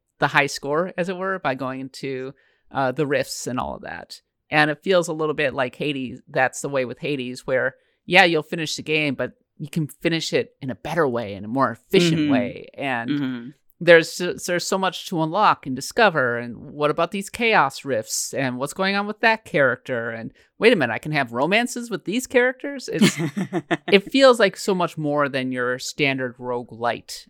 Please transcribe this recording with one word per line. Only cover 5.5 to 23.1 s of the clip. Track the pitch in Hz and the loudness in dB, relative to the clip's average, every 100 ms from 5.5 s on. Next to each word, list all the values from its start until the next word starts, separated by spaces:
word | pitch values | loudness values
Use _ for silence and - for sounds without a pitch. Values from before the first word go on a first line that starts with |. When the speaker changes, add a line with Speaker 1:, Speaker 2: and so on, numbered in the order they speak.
Speaker 1:
like | 131 127 | 0 -4
Hades. | - 151 139 127 127 _ | -4 -6 -4 -6 -10 _
That's | 147 131 - | 0 0 0
the | 151 | -4
way | 139 123 | -2 -2
with | 120 | -4
Hades, | - 143 123 127 - | -6 -4 -4 -8 -2
where, | 131 123 - _ _ - | 0 0 -4 _ _ 2
yeah, | 175 | 6
you'll | 185 160 | 6 4
finish | 147 175 156 - | -2 -4 -4 -6
the | |
game, | 143 156 147 127 | -2 0 0 -2
but | 127 - _ - | -6 -8 _ -14
you | 151 | -8
can | - 151 | -4 -4
finish | - 170 165 156 | -2 -2 0 0
it | 151 113 _ | -2 -2 _
in | 135 | -10
a | |
better | - 151 160 147 | -8 -4 0 2
way, | 117 107 | 0 -4
in | 101 | -8
a | 104 | -4
more | 127 127 | 0 0
efficient | 113 _ 190 175 160 | -2 _ 4 4 2
Speaker 2:
Mm-hmm. | 151 | 2
Speaker 1:
way. | 131 101 87 - | 2 0 -6 -16
And | - 135 123 120 | -8 -4 -2 -2
Speaker 2:
Mm-hmm. | 143 131 123 120 - _ - | -2 -2 -4 -10 -18 _ -2
Speaker 1:
there's, | 170 165 160 - | 8 8 8 -4
there's | 180 139 - 175 - | -6 -4 -4 -4 -2
so | 196 | -2
much | 185 175 - | -2 -4 -6
to | 175 | -4
unlock | 160 175 202 151 156 | -2 2 2 2 -2
and | 131 | -8
discover. | - - 220 160 127 120 | -6 2 2 4 0 -2
And | 120 107 147 | -6 -12 -14
what | 147 147 | -2 0
about | 143 170 | 0 -2
these | 202 196 | -4 -8
chaos | - 233 208 139 - | -4 2 4 4 0
rifts? | 139 120 110 - - | -4 -4 -2 -6 -6
And | 113 135 123 | -4 -4 -2
what's | 143 | -6
going | - 190 196 | -2 -2 -2
on | 208 | -4
with | 214 | 0
that | 233 220 | 0 0
character? | - 170 135 120 - 123 117 | 0 2 4 2 -4 -6 -6
And | 113 113 - _ - | -8 -12 -16 _ 0
wait | 214 | 4
a | 226 | 4
minute, | 123 | 2
I | 110 | -2
can | 156 | -2
have | 151 127 | -2 -2
romances | 117 143 208 240 - 233 | 0 2 2 0 -6 -8
with | 185 | -8
these | - 220 254 | -4 -4 0
characters? | 262 247 262 277 285 - | 2 2 0 -8 -10 -6
It's, | 254 208 | 4 4